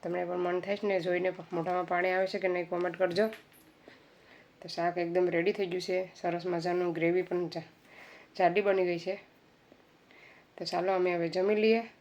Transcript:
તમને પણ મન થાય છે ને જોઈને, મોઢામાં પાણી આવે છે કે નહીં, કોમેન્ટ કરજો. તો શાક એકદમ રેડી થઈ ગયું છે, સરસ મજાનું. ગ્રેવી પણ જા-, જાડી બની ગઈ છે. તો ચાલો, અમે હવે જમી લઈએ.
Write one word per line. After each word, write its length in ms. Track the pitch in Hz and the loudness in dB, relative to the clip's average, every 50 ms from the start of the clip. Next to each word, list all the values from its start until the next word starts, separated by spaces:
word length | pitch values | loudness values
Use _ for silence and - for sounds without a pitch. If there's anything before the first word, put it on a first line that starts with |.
| - | -6
તમને 220 | 175 175 180 180 | -4 -4 -4 -4
પણ 120 | 175 180 | -4 -2
મન 240 | 180 180 175 175 180 | -2 -2 0 0 -2
થાય 160 | 175 185 202 | -2 -2 -4
છે 100 | 202 220 | -2 0
ને 140 | 208 196 185 | 0 0 0
જોઈને, 320 | 165 180 180 180 180 185 180 180 170 - 180 | 0 0 0 0 0 0 -2 -4 -10 -6 -4
મોઢામાં 340 | 175 165 175 180 180 180 | -4 -2 0 0 -2 0
પાણી 240 | 170 185 175 175 185 | 0 0 0 2 2
આવે 160 | 185 185 190 | 2 2 0
છે 120 | 185 - 202 | 0 -2 -2
કે 100 | 190 185 | 0 0
નહીં, 200 | 180 180 175 170 | 0 0 -2 -4
કોમેન્ટ 300 | 185 175 175 180 170 175 | -2 -2 -2 -2 0 0
કરજો. 320 | 185 175 170 180 208 220 220 - - - - - - - - _ - - - - - - - - - - - - - - _ _ - | 0 0 2 2 0 0 0 -8 -18 -20 -20 -20 -20 -20 -20 _ -20 -20 -20 -20 -20 -20 -20 -20 -20 -20 -20 -20 -20 -20 _ _ -14
તો 60 | 170 | -12
શાક 300 | - - 170 175 170 175 | -4 0 0 0 0 0
એકદમ 300 | 175 170 170 185 180 175 | -2 0 2 2 2 4
રેડી 240 | 170 170 170 190 208 | 2 2 2 2 2
થઈ 140 | - 196 | 0 -2
ગયું 140 | 175 175 185 | -2 -2 -6
છે, 320 | 175 - 185 185 185 180 - - | -4 -2 -2 -2 -2 -4 -10 -6
સરસ 260 | - 180 170 175 165 | -4 -2 -2 -2 -2
મજાનું. 460 | 185 175 170 160 175 175 180 180 175 165 | -2 -2 -2 0 0 0 0 0 0 0
ગ્રેવી 300 | 165 160 165 175 180 180 | 2 2 2 2 2 0
પણ 260 | 180 180 180 180 165 | 0 -2 -2 -2 -2
જા-, 140 | - 165 160 - - _ _ - - - - - - - - - - - | -6 -8 -10 -12 -20 _ _ -20 -20 -20 -20 -20 -20 -20 -20 -20 -2 4
જાડી 220 | 190 175 175 202 | 4 4 4 4
બની 240 | 208 202 196 190 185 | 2 4 4 4 2
ગઈ 140 | 175 175 170 | 2 0 -2
છે. 220 | 170 190 190 202 - - _ _ _ _ _ _ _ _ - _ - _ _ _ _ _ - - - - - - - _ _ - | -4 -6 -8 -8 -8 -20 _ _ _ _ _ _ _ _ -20 _ -20 _ _ _ _ _ -20 -20 -20 -20 -20 -20 -20 _ _ -10
તો 60 | 180 | -8
ચાલો, 280 | 165 - 175 175 190 196 | -4 -2 -2 0 2 2
અમે 220 | 185 180 180 175 | 2 2 2 2
હવે 140 | 175 170 165 | 0 -2 -2
જમી 260 | 165 185 185 196 214 | 0 0 2 2 2
લઈએ. 360 | 214 214 220 220 226 226 226 - - | 4 4 4 4 2 0 -4 -14 -20